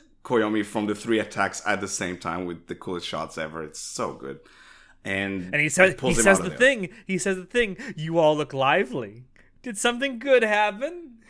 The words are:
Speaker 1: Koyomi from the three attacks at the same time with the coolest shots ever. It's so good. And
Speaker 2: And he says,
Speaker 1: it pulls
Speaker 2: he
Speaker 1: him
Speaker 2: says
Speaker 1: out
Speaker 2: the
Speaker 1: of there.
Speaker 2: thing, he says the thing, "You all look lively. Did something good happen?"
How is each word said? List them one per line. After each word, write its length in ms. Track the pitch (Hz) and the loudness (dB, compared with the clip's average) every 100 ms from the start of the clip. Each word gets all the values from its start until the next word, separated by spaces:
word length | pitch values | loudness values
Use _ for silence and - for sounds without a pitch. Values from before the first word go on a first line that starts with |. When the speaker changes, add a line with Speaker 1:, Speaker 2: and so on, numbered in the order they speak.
| _ _ | _ _
Speaker 1:
Koyomi 420 | - 123 107 107 104 | -2 2 2 0 -2
from 220 | 113 104 | -2 -2
the 80 | 104 | -2
three 240 | 117 110 | 0 0
attacks 420 | 104 - 98 - 95 | 0 0 -2 -2 -2
at 160 | 101 | -2
the 60 | 98 | -2
same 300 | - 90 90 | -4 -6 -6
time 280 | 87 85 90 | -6 -6 -6
with 220 | 82 - | -8 -10
the 80 | 87 | -10
coolest 320 | - 87 - | -8 -6 -6
shots 300 | 80 80 - | -6 -8 -8
ever. 260 | 78 80 | -8 -8
It's 160 | 78 - | -10 -12
so 340 | - - 101 | -12 -6 -6
good. 260 | - 67 69 - - - - - - | -6 -12 -14 -16 -20 -20 -20 -20 -14
And 500 | - 98 98 98 180 | -6 -4 -2 -4 -4
Speaker 2:
And 80 | 147 | -2
he 80 | 151 | 0
says, 220 | 185 190 | 4 4
Speaker 1:
it 60 | - | 4
pulls 160 | - - | 0 4
Speaker 2:
he 40 | |
Speaker 1:
him 20 | |
Speaker 2:
says 160 | 202 190 | 6 4
Speaker 1:
out 60 | 180 | 2
Speaker 2:
the 60 | |
Speaker 1:
of 40 | - | 4
there. 180 | 254 254 | 4 4
Speaker 2:
thing, 140 | 185 - - | -2 -10 -6
he 140 | 185 | -2
says 160 | 196 185 | -2 -2
the 80 | 180 | -2
thing, 320 | 240 220 185 262 170 | 0 0 -2 -10 -8
"You 220 | 156 165 | -2 4
all 180 | 156 151 | 6 4
look 180 | 147 135 | 0 0
lively. 680 | 135 170 247 214 104 110 123 _ _ _ | 4 4 2 -4 -8 -12 -20 _ _ _
Did 160 | 247 202 | -10 -2
something 400 | 240 240 277 240 | 0 0 -2 -2
good 240 | 277 254 | 4 6
happen?" 800 | 220 208 208 202 285 349 320 226 - | 6 2 2 0 -6 -8 -16 -20 -20